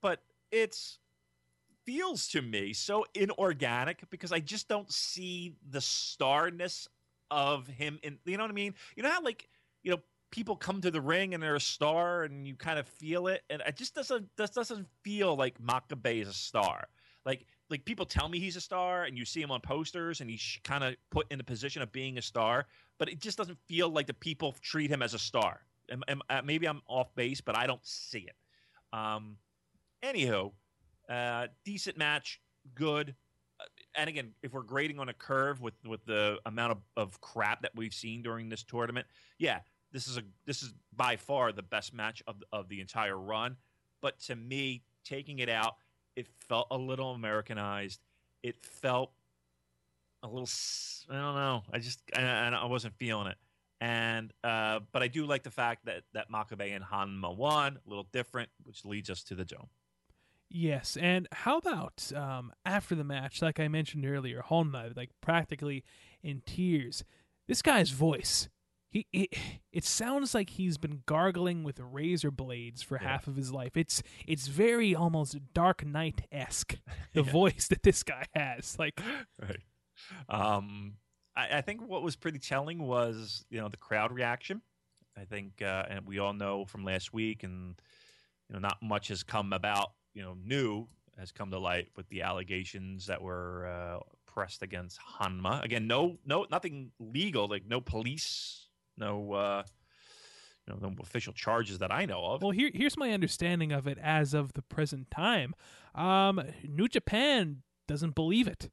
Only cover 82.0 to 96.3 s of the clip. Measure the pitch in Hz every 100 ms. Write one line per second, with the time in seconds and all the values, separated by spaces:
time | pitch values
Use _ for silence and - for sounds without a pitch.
82 | 165 139 170 151 - 135 147 170 143 123
83 | 120 113 110 - - 117 107 104 - 107
84 | 107 123 120 123 - 196 - _ _ _
85 | _ - 95 104 98 95 101 95 95 98
86 | 98 98 101 101 101 98 98 107 95 92
87 | - 113 110 110 95 92 90 90 _ -
88 | - - _ _ _ 98 98 98 110 104
89 | - 95 - 110 101 95 104 104 101 _
90 | _ 104 95 90 92 139 123 104 113 -
91 | _ - 92 - 98 95 92 90 87 -
92 | 90 95 90 92 92 92 90 98 95 95
93 | 95 87 92 90 90 90 90 87 87 87
94 | - _ _ - 95 - 95 95 90 -
95 | - - 101 92 92 127 - 117 110 123
96 | 170 170 139